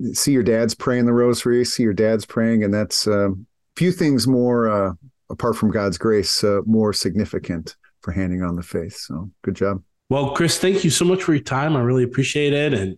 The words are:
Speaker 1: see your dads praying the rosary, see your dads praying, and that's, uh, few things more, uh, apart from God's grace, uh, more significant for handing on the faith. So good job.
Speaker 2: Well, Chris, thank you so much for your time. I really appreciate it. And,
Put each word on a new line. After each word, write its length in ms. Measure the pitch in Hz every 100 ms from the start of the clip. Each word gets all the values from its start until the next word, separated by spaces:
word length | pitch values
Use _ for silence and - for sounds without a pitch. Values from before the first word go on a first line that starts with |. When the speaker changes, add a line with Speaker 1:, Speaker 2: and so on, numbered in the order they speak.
| 123
Speaker 1:
see 200 | - -
your 100 | 135
dads 320 | 123 113 113 -
praying 300 | - 123 120
the 80 |
rosary, 500 | 120 120 120 123 123
see 200 | 123 -
your 100 | 113
dads 320 | 95 110 110 -
praying, 380 | - 113 113
and 100 | 104
that's, 340 | 104 104 - -
uh, 220 | 104 101 95 113 _ _ -
few 140 | 175
things 340 | 180 160 135 110
more, 420 | 127 123 120 113
uh, 220 | 104 98 90 135 _ -
apart 260 | - 123 110
from 160 | 110
God's 260 | 110 101 90
grace, 460 | 113 107 92 -
uh, 160 | 110 101 95
more 260 | 110 107
significant 840 | 98 101 92 101 92 - 85 80 - _ _
for 100 | -
handing 320 | 90 92 90
on 140 | 90 87
the 60 |
faith. 320 | 87 90 85 -
So 320 | - 73 95 -
good 120 | - 92
job. 260 | 101 95 - _ _
Speaker 2:
Well, 280 | 135 143 -
Chris, 240 | 170 -
thank 240 | 185 190
you 80 | 175
so 120 | -
much 200 | 175 185
for 100 | 185
your 80 | 151
time. 340 | - 131 151 147
I 60 |
really 220 | 120 127
appreciate 500 | 123 123 131 147 147
it. 220 | 143 147 92
And, 200 | 95